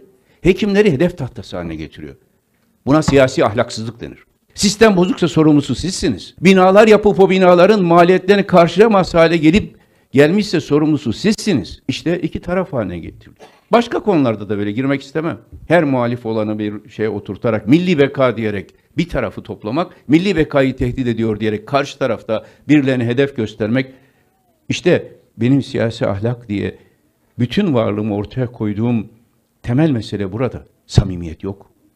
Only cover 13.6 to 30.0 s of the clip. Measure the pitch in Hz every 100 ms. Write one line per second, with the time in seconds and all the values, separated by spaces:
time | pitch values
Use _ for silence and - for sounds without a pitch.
13.6 | - 220 240 339 214 170 127 104 101 101
14.6 | 104 107 135 139 - 156 160 104 _ -
15.6 | - 160 147 127 120 120 110 110 107 107
16.6 | 104 104 - - 110 104 - 92 120 107
17.6 | 104 160 180 151 139 139 127 110 107 101
18.6 | 90 _ _ - 175 147 101 107 - 98
19.6 | 104 139 180 - - 156 196 160 147 143
20.6 | 135 131 123 123 123 113 113 101 107 104
21.6 | - 139 139 - 131 101 - 107 - _
22.6 | - 147 135 127 117 120 139 123 104 -
23.6 | 107 127 131 - _ _ _ _ _ _
24.6 | - - 180 135 - - _ - 120 139
25.6 | - 117 113 110 110 98 113 123 - 101
26.6 | 98 - _ _ _ _ _ - 120 -
27.6 | 202 123 110 104 110 101 104 131 120 -
28.6 | 107 101 120 117 - _ _ _ _ _
29.6 | - 123 160 120